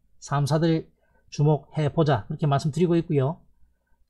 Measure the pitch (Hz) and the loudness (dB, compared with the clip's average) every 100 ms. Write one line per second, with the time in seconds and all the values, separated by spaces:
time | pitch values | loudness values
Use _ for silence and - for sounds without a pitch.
0 | _ - - 143 139 156 165 160 - _ | _ -20 -6 -2 0 0 2 0 -4 _
1 | _ _ _ - 147 143 - - 147 170 | _ _ _ 0 2 0 -2 -4 -2 0
2 | 151 127 - 151 151 139 156 156 175 170 | 2 0 -2 -4 -2 0 -2 0 0 0
3 | 165 147 131 170 - _ - _ _ _ | 0 0 0 -2 -12 _ -20 _ _ _
4 | _ | _